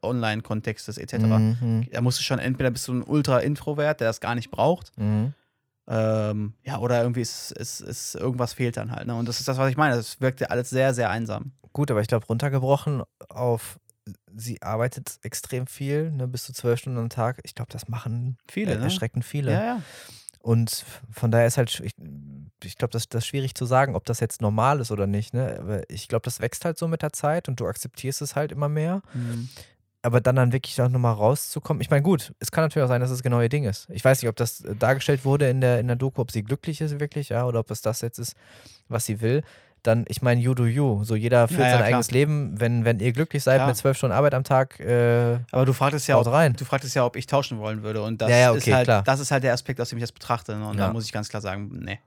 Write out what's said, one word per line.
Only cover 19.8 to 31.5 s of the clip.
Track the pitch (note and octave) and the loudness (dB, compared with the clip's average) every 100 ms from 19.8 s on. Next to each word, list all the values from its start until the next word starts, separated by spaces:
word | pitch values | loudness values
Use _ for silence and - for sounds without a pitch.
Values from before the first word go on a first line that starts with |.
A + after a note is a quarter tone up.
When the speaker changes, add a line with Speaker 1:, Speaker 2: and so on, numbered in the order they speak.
| D#3 - - - - _ | -8 -18 -20 -20 -20 _
Speaker 2:
Und | - A2+ A2+ - - - - | 0 2 2 -4 -10 -18 -18
von | - A#2+ | -4 2
daher | A#2 A#2 | 4 4
ist | - | 4
halt | A#2+ | 0
sch-, | - | -2
ich, | A#2 - - C#2+ C#2+ C#2 D2 _ | -8 -10 -16 -16 -16 -18 -20 _
ich | F#2+ - | -16 -6
glaub, | A#2+ | -4
das, | A#2 - | -4 -4
das | A#2 | -4
ist | A2+ | -4
schwierig | C#3 C3+ - | -4 -6 -6
zu | B2 | 0
sagen, | B2+ C3+ F#2 | 2 2 0
ob | - | -4
das | A#2 | -2
jetzt | A2+ - | -2 0
normal | A2 G#2+ B2 D3 | 0 2 2 2
ist | A#2+ | -2
oder | G#2 G2+ | -2 0
nicht, | G2+ A2 | 0 -2
ne? | A#2+ B2+ - | -4 -4 -6
Aber | F2+ G#2 - | -6 -6 -6
ich | - - | -12 -4
glaub, | A#2 | -4
das | - - | -4 -4
wächst | A#2 - F3 | -6 -4 -6
halt | D#3+ | -4
so | E3 | -4
mit | E3 | -4
der | D3+ | -4
Zeit | - D3 D#3+ - | -2 -2 -2 -2
und | B2+ | -4
du | G2 | -4
akzeptierst | G#2 B2 - C3 C3+ | -6 -10 -10 -8 -6
es | C#3+ - | -6 -4
halt | D3 | -4
immer | C#3 D3 | -2 -2
mehr. | D3+ D#3+ F#3+ - | -2 -2 -4 -6
Speaker 1:
Mhm. | C3 A#2+ A#2 B2 - - _ _ _ | -8 -6 -6 -10 -14 -20 _ _ _
Speaker 2:
Aber | A#2+ A#2+ | 2 4
dann, | A#2+ B2+ | 4 4
dann | B2 | 4
wirklich | C3 - - | 2 -4 0
auch | B2 | 2
nochmal | B2+ A#2+ G#2+ | 4 2 4
rauszukommen. | G#2+ C#3+ - | 4 2 -2